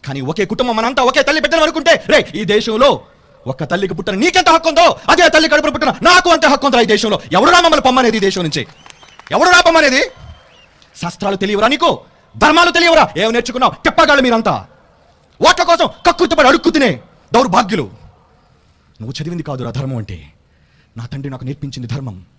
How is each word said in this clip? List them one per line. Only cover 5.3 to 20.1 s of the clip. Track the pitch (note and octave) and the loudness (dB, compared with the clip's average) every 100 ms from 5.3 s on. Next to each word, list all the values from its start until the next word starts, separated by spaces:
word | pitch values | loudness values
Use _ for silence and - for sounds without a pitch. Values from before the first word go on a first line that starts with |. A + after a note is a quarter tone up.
తల్లి | D#4 D#4+ | 2 2
కడుపున | D4+ D4+ | 0 0
పుట్టిన | B3 C4+ - E4+ | -2 -4 0 2
నాకు | F4+ F4 | 4 4
అంతే | D#4+ D4 | 2 2
హక్కు | C#4 C#4 | 2 2
ఉందిరా | B3 G#3+ | 0 2
ఈ | |
దేశంలో. | G#3+ A3 G3+ - F3+ | 0 0 -4 -2 2
ఎవడురా | D4 F4 | 4 4
మమ్మల్ని | F4 D4+ C4+ | 4 4 2
పొమ్మనేది | B3+ A#3+ A3 | 2 2 0
ఈ | G3 | -2
దేశం | F#3+ E3 | -2 -4
నుంచి? | C#3+ A2 - - - - - - F#3 | -6 -10 -16 -20 -20 -20 -20 -4 0
ఎవడురా | F4+ F4+ F4 | 4 4 4
పొమ్మనేది? | E4 D4 C4 A4+ - - - _ _ _ _ _ - | 2 2 0 -2 -8 -20 -20 _ _ _ _ _ -12
శాస్త్రాలు | E3+ - G3 G3 | -10 -6 -4 -4
తెలియవురా | G3 G#3 A3 | -2 0 0
నీకు? | C#4+ E4 - - _ _ - | 0 0 -2 -10 _ _ -2
ధర్మాలు | D4 D#4+ F4 F4 | 2 4 2 2
తెలియవురా? | E4+ D#4+ - E3 | 4 4 2 0
ఏం | A3 A#3 | -2 -2
నేర్చుకున్నావు? | A#3+ B3 A#3+ - D#4+ | -4 -2 -2 -2 -2
తెప్పగాళ్ళు | - D#4 C#4+ B3+ | 0 2 2 2
మీరంతా | A3+ A3 B2 F#2 _ _ _ _ _ _ _ D#4+ | 0 -2 -4 -8 _ _ _ _ _ _ _ 2
ఓట్ల | F4+ F4 | 2 2
కోసం | E4 D#4+ - | 2 0 0
కక్కుర్తిపడి | F4 - D4 D#4+ C4 | -2 0 0 4 4
అడుక్కు | - - | 4 2
తినే | D#4 B3 B2 - _ _ | 0 0 -2 -12 _ _
దౌర్భాగ్యులు. | - B3+ F#3+ F#2+ G3+ A2+ - - _ _ _ _ _ _ _ _ _ | 0 2 0 0 -4 -6 -14 -20 _ _ _ _ _ _ _ _ _
నువ్వు | A2 C3 | -14 -10
చదివింది | D3+ F3 D3+ | -10 -10 -10
కాదురా | C3 A#2+ B2 | -10 -8 -8
ధర్మం | C3+ B2 | -8 -10
అంటే, | G2+ | -10